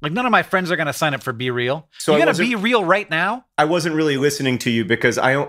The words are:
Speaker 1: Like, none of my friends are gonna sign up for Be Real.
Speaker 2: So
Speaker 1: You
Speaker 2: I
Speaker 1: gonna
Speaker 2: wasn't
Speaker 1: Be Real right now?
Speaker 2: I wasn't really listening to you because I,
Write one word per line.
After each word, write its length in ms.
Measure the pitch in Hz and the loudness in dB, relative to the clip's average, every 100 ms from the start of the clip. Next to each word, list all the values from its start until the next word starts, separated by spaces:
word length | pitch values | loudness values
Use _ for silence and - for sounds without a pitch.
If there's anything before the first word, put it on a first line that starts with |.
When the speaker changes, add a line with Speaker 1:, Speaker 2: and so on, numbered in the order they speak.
Speaker 1:
Like, 100 | 151 | -6
none 140 | 190 254 | -4 0
of 60 | |
my 100 | 202 | 0
friends 280 | - 190 175 | 2 -2 -2
are 60 | 170 | -2
gonna 160 | 151 | -2
sign 220 | 135 156 | -2 -2
up 80 | 131 | -2
for 100 | - | -6
Be 180 | 113 127 | -6 -4
Real. 380 | 123 123 151 - - | -2 -2 -4 -8 -10
Speaker 2:
So 140 | - | 0
Speaker 1:
You 40 | 151 | 2
Speaker 2:
I 40 | |
Speaker 1:
gonna 100 | 320 | 4
Speaker 2:
wasn't 180 | 180 233 | 2 0
Speaker 1:
Be 40 | 226 | 0
Real 280 | 214 247 | 0 0
right 240 | 170 196 202 | 2 0 0
now? 380 | 160 185 247 _ - | -4 -2 -4 _ -2
Speaker 2:
I 80 | |
wasn't 300 | 151 175 165 | 2 2 0
really 240 | 156 156 139 | 0 0 2
listening 400 | 143 143 135 123 | 0 0 -2 0
to 120 | 127 | 0
you 140 | 113 | 0
because 320 | 101 117 127 110 | 0 2 2 2
I, 300 | 131 135 | 2 2